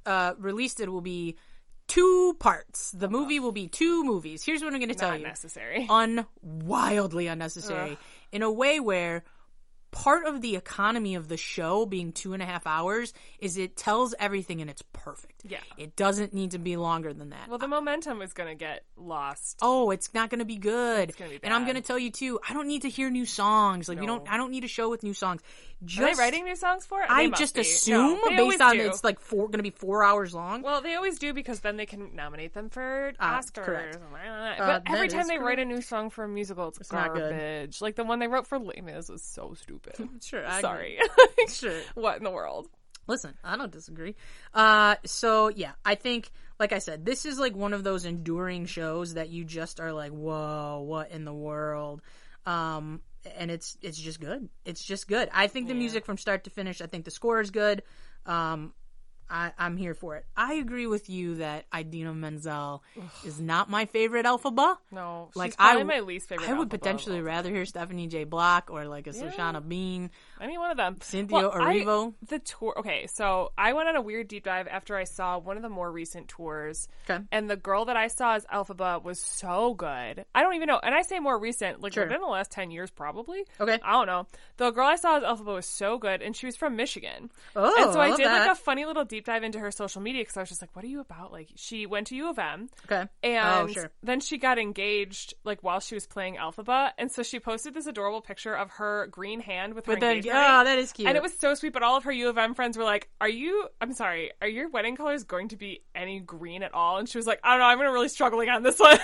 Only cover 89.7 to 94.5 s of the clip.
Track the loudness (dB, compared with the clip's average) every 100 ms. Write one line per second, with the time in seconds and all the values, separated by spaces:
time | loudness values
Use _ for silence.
89.7 | -6 -8 -6 -4 -4 -4 -6 -8 -10 -14
90.7 | -14 -12 -12 -12 -16 -16 -16 -18 -16 -10
91.7 | -8 -4 -4 -4 -6 -4 -4 -4 -6 -12
92.7 | -16 -2 -2 -2 -4 0 2 4 4 2
93.7 | -2 -8 -8 -4 -2 -2 0 2